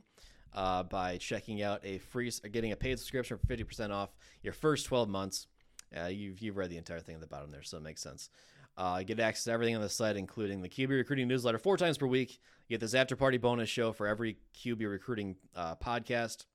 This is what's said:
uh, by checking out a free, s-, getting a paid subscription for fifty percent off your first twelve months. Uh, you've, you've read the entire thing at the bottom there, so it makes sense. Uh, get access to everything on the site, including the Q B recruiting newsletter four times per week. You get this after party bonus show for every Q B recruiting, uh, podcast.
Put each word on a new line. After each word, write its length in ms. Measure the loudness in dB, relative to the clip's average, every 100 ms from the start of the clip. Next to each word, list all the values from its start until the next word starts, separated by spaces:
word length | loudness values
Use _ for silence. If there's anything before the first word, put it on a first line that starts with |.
| _ _ -20 -20 -10
uh, 320 | 0 2 2
by 320 | 2 0 0 -2
checking 440 | -4 -4 -4 0
out 180 | 0 0
a 160 | -2 -8
free, 300 | -6 -4 -2
s-, 100 | -4
getting 320 | -4 0 0
a 60 | 0
paid 240 | 0 -2
subscription 360 | -2 -2 -2 0
for 100 | 0
fifty 160 | 0
percent 280 | -4 -4 -2
off 180 | -2 -4 -8 -20 -10
your 80 | -8
first 340 | 0 4 4 2
twelve 220 | 2 2
months. 400 | 0 -2 -4 -10 _ _ -20 -14 -6
Uh, 100 | -4
you've, 320 | -4 -6 -6
you've 180 | -4 -2
read 140 | -2
the 60 | -4
entire 240 | -8 -10
thing 160 | -10 -12
at 40 |
the 60 | -10
bottom 240 | -10 -10
there, 140 | -12
so 120 | -12 -10
it 60 |
makes 180 | -10 -10
sense. 300 | -10 -12 -16 _ -20 -20 -14 -4
Uh, 260 | 0 0
get 160 | 0 2
access 240 | 2 2
to 80 | 0
everything 220 | 2 2
on 80 | 2
the 60 | 0
site, 280 | 0 0 0
including 460 | -4 -4 -2 -2
the 60 | -4
Q 180 | -2 2
B 80 |
recruiting 320 | 2 2 2 2
newsletter 320 | 2 4 2
four 180 | 4 4
times 220 | 4 2
per 80 | 4
week. 320 | 4 2 -4 _ -18 -4
You 60 |
get 60 | -2
this 140 | 2
after 220 | 4 4 4
party 220 | 4 6
bonus 300 | 4 4 2
show 240 | 2 0
for 140 | 2 0
every 320 | 0 0 -4 -12
Q 220 | -8 -4 -2
B 100 | -2
recruiting, 480 | -2 -4 -2 -4 -6 -10 -6
uh, 180 | -4
podcast. 720 | -4 -4 -4 0 0 -2 -6 -14